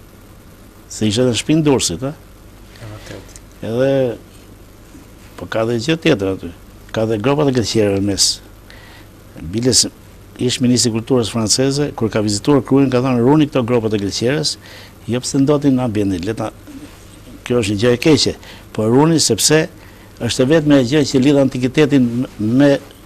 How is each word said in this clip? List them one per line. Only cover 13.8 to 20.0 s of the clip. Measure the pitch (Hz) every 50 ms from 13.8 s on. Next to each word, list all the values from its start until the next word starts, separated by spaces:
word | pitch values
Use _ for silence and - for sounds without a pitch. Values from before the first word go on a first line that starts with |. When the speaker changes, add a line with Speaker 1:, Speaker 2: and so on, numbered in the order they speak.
| 110 110 104
Speaker 1:
e | 104
gëlqjeres, | 101 98 92 - 113 120 139 156 151 143 - - - - - - - - - - - -
jo | 110 127
pse | 127 - - 139 139
ndotin | 139 147 147 143 147 131
në | 127 127 123
ambientin, | 101 107 104 98 95 87 82
le | 101 113 113
ta, | 113 110 - - - - - - - - - - - - - - - - - - -
kjo | - 123 123
është | 113 98 107
një | 98 110
gjë | 123
e | 120 120 -
keqe, | 165 151 - - - - - - - - - - - -
po | - 107
runi | 110 117 135 151 160 165 147
sepse | - - 113 - - - 151 156 160 175 - - - - - -